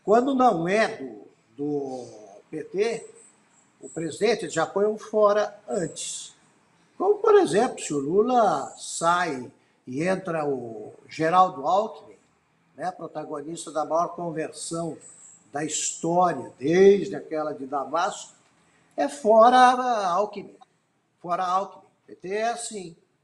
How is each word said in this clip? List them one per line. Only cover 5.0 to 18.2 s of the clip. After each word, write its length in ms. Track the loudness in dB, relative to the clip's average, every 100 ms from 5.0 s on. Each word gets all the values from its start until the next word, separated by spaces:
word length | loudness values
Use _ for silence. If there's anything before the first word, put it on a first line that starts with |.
| -4 2 4 4 -2 -8 -8
antes. 680 | -6 -6 -8 -12 -12 -16 _ _ _ _ _ _ -2
Como, 200 | 0 2
por 180 | 6
exemplo, 440 | 6 6 2 0 -4
se 140 | -6
o 60 | -4
Lula 720 | 0 2 4 4 4 0 -6 -14
sai 720 | -12 -2 0 2 0 -6 -10 _ _ _ -12
e 160 | -4
entra 460 | -2 -2 -4 -4 -2
o 460 | -4 -6 -14 -16 -18 -18
Geraldo 600 | -4 2 4 4 2 0
Alckmin, 500 | 0 0 -8 -20 -20 _ _ _ _ _
né, 160 | -10 -10
protagonista 800 | -10 -12 -12 -10 -10 -10 -12 -8
da 140 | -6
maior 240 | -2 -2 -2
conversão 880 | -6 -8 -6 -8 -10 -10 -8 -8 -10 -18 -20 -20 -20 _
da 100 | -8
história, 880 | -6 -4 -6 -4 0 2 2 0 -10 -6
desde 560 | 0 8 8 8 2
aquela 380 | -8 -8 -6 -6
de 140 | -8 -6
Damasco, 640 | -6 -2 -2 -2 -4